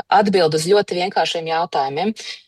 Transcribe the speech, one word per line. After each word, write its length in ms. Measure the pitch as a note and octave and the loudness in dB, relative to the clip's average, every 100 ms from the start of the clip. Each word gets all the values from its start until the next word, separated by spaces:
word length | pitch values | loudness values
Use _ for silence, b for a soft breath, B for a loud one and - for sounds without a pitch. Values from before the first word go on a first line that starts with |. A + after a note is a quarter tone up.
| - | 0
atbild 440 | G3 G3+ F#3+ D#3+ D#3 | 2 4 2 2 2
uz 100 | E3 | 2
ļoti 300 | G3+ G3 F3+ | 2 2 -4
vienkāršiem 520 | F#3 F#3 E3 E3+ D#3+ | -2 -2 -2 -4 -4
jautājumiem. 680 | D#3+ E3+ D3+ C3+ C#3+ G#3 - B B | -4 -2 -2 -4 -2 -4 -6 B B